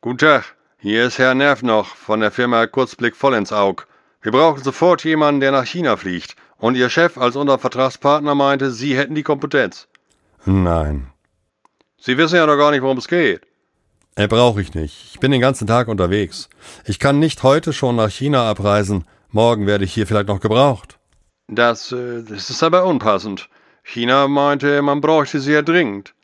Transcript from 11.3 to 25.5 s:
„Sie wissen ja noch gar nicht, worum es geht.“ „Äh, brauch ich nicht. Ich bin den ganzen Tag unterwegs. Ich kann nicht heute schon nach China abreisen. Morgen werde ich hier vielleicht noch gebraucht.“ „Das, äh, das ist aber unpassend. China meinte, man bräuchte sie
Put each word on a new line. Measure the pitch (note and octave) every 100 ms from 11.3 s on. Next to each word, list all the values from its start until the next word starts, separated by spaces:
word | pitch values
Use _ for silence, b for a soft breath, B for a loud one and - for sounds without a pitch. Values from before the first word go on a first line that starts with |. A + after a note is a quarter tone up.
| _ _ _ _ _ _ _
„Sie | - B2+
wissen | D#3+ F3
ja | D#3
noch | C#3+
gar | D3
nicht, | C#3+
worum | C3 C3
es | -
geht.“ | F3 C#3+ E2+ _ _ _ _ _ _ _ -
„Äh, | G#2
brauch | A2 B2 G#2
ich | F2+
nicht. | - D#2 - -
Ich | -
bin | C3
den | C3+
ganzen | B2+ C3+ G#2
Tag | A#2 A#2
unterwegs. | G#2 F2+ G2+ F#2+ - - B B B -
Ich | G2+
kann | C#3 C#3+
nicht | D#3 -
heute | C3 D3 E3
schon | - C3 A#2+
nach | G#2+
China | - C#3 C#3 A2+
abreisen. | G#2 G2+ G#2 G2 G2 D#2+ b b
Morgen | G#2 A#2 A2+ G2+
werde | G#2 F#2+
ich |
hier | - G#2
vielleicht | G#2+ G2+
noch | G2
gebraucht.“ | A2 - C#3+ A#2 - _ _ _ _ _ -
„Das, | G#2+ A#2+ A2+ -
äh, | B2 B2 A#2
das | A2+ G#2 -
ist | A#2+
aber | D#3+ F3 F#3
unpassend. | C#3+ G#2 G2 G#2 G2 - b b b
China | - - A#2+ C3+ C#3
meinte, | C#3+ C#3+ C#3+ C#3+ C#3+
man | C#3+ C#3+
bräuchte | D3 D#3+ C#3+ D3+
sie | C3+